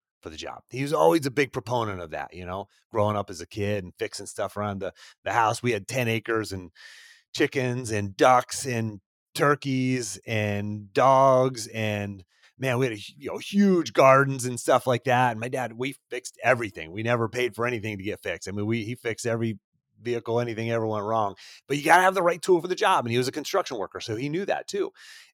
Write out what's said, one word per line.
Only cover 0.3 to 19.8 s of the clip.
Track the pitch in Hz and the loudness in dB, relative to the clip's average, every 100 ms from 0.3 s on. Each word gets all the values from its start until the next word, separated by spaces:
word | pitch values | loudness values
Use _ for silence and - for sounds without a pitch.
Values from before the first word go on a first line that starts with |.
the | 78 | -12
job. | 78 62 - | -12 -14 -12
He | 123 | -6
was | 139 | -2
always | 151 160 170 135 | 4 6 6 2
a | |
big | 123 143 | 0 0
proponent | - - 123 110 95 | -2 -2 -2 -2 -4
of | 82 | -8
that, | 76 71 | -8 -10
you | 85 90 | -10 -8
know, | 92 98 _ _ | -8 -10 _ _
growing | 113 104 104 | 0 2 0
up | 101 | -4
as | 87 | -10
a | 85 | -10
kid | 110 101 104 | -6 -2 -2
and | 90 - | -6 -8
fixing | 107 - 98 | -8 -8 -12
stuff | - 101 - | -8 -6 -4
around | 104 98 | -4 -4
the, | 92 - - _ | -8 -10 -18 _
the | - | -2
house. | 107 110 110 | 2 2 2
We | 123 | 0
had | 110 98 | -2 -2
ten | 131 117 | -2 0
acres | 113 - 113 104 | -2 -2 -2 -4
and | 95 90 - - - - - _ | -8 -12 -18 -20 -20 -20 -20 _
chickens | - 151 139 127 123 123 | 0 0 0 -2 -2 -4
and | 107 101 95 | -4 -4 4
ducks | 139 127 - - 139 | 6 6 2 -6 -4
and | 120 110 101 _ _ _ | -4 -4 -8 _ _ _
turkeys | - 147 147 143 131 127 131 113 98 | 0 2 2 0 0 0 0 -4 -10
and | - 113 107 101 104 104 101 | -4 -2 0 -2 -4 -8 -4
dogs | 98 131 135 135 131 131 127 110 | 2 6 6 6 6 2 -2 -8
and, | 110 110 104 104 98 - _ _ - | -4 -2 -2 -4 -8 -16 _ _ -8
man, | 135 123 | -2 0
we | 131 | -2
had | |
a | 107 | -4
hu-, | - - | -12 -14
you | 139 | -10
know, | 87 | -10
huge | - 196 202 180 139 | -2 2 4 4 2
gardens | - 135 131 139 135 | 6 8 8 6 0
and | 123 123 | -4 -2
stuff | - 131 | 2 4
like | - 120 | 4 0
that. | - 123 127 | 2 4 4
And | 113 | 0
my | 120 | -6
dad, | 131 120 | -6 -6
we | 113 131 135 _ | -6 -8 -8 _
fixed | 123 - - | -12 -12 -2
everything. | 117 123 113 85 80 | 2 2 0 -8 -10
We | 95 | -6
never | 110 120 113 | -2 0 0
paid | 123 123 | -2 -2
for | 107 | -2
anything | 120 120 104 104 | -4 -4 -6 -6
to | |
get | 95 90 | -6 -6
fixed. | 101 85 - | -6 -8 -8
I | |
mean, | 104 104 | -4 -2
we, | 113 | -2
he | 104 123 | -4 -6
fixed | 117 110 117 | -6 -4 -2
every | 113 113 104 _ _ | -2 -2 -4 _ _